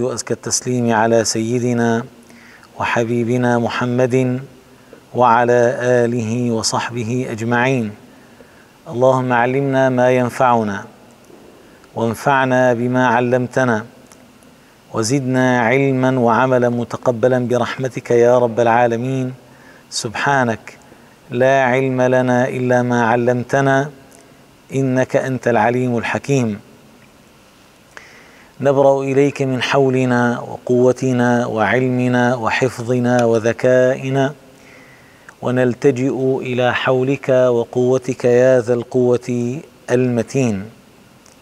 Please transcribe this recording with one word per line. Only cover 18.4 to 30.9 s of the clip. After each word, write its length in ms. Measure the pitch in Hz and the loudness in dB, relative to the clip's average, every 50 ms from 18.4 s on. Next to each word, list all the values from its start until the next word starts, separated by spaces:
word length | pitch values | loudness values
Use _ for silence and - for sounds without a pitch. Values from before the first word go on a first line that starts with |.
| 123 120 113 117 | 2 0 0 0
العالمين. 720 | 117 117 113 120 123 120 117 117 120 131 135 131 127 127 127 - - - - - - - - - - - | 2 2 4 4 2 2 0 -2 -4 -4 -4 -4 -4 -6 -8 -12 -20 -20 -20 -20 -20 -20 -20 -20 -18 -14
سبحانك 880 | - - - 117 101 - - 143 143 135 127 117 107 107 - - - - - - - - - - - _ _ - | -10 -10 -8 -8 -6 -4 -2 0 2 2 0 0 -2 -6 -8 -18 -20 -20 -20 -20 -20 -20 -20 -20 -20 _ _ -6
لا 340 | 127 123 127 131 135 135 131 | -2 0 2 4 4 4 2
علم 380 | 123 123 131 135 131 127 127 | 2 2 0 0 0 0 0
لنا 460 | 127 127 127 127 127 127 123 123 127 135 | 0 2 2 2 2 2 2 0 0 0
إلا 340 | 131 131 127 123 127 123 | -2 -2 -2 0 0 0
ما 240 | 123 123 123 120 120 | 0 0 0 0 2
علمتنا، 840 | 113 117 123 120 123 123 123 113 - - 139 139 139 135 135 143 151 143 - - - - - - - - - - _ - _ _ - - | 2 2 2 2 0 0 0 -2 -2 0 0 2 2 2 0 0 -4 -8 -16 -20 -20 -20 -20 -20 -20 -20 -20 -20 _ -20 _ _ -8 -6
إنك 420 | 135 135 131 127 131 127 - - | -4 -2 0 0 0 0 0 0
أنت 320 | 135 - 131 131 123 - 127 | -2 -2 -2 -6 -4 -2 0
العليم 500 | 117 120 110 120 120 127 127 123 120 117 | 0 2 2 0 0 0 -2 -2 -2 -4
الحكيم. 640 | 98 - - 107 - - 139 135 123 110 104 101 - - - - - - - - _ _ _ _ _ _ _ _ _ _ _ _ _ _ _ _ _ _ - - - - - - - - - - - - _ - | -4 -4 -6 -6 -4 -2 -2 -2 -2 -2 -4 -8 -12 -20 -20 -20 -20 -20 -20 -20 _ _ _ _ _ _ _ _ _ _ _ _ _ _ _ _ _ _ -20 -20 -20 -20 -20 -20 -20 -20 -20 -20 -20 -20 _ -2
نبرأ 420 | 131 139 139 135 139 139 139 139 | 0 2 4 4 4 4 4 2
إليك 400 | 139 135 135 135 143 143 135 - | 0 0 2 2 2 2 0 -2
من 200 | 139 131 131 123 | -4 -4 -4 -4
حولنا 800 | - - - 139 139 131 127 127 131 127 123 120 120 123 120 - | -2 0 2 2 2 2 2 2 0 2 2 2 2 0 -2 -4
وقوتنا 1040 | - - 117 - - - 127 123 123 127 | -8 -10 -12 -8 -4 0 2 4 4 2